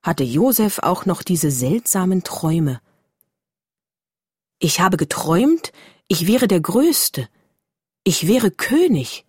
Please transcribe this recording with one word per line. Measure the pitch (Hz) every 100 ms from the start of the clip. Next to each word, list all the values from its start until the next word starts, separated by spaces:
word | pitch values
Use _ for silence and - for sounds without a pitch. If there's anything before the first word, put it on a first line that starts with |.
hatte | - 156
Josef | 131 131 247 240 214 -
auch | - 180 -
noch | 170
diese | - 175 151
seltsamen | 131 127 214 - 196 185 185
Träume. | - - 165 165 151 127 _ _ _ _ _ _ _ _ _ _ _ _ _ _ _ _ _ _
"Ich | 165 -
habe | 185 170
geträumt, | 151 - 151 165 269 330 - - - _ _
ich | 165 170
wäre | 240 240
der | 185
Größte. | 156 202 320 302 - - 120 _ _ _ _ _ _ _
Ich | - - 160
wäre | 247 220
König" | - - 294 359 180 123 -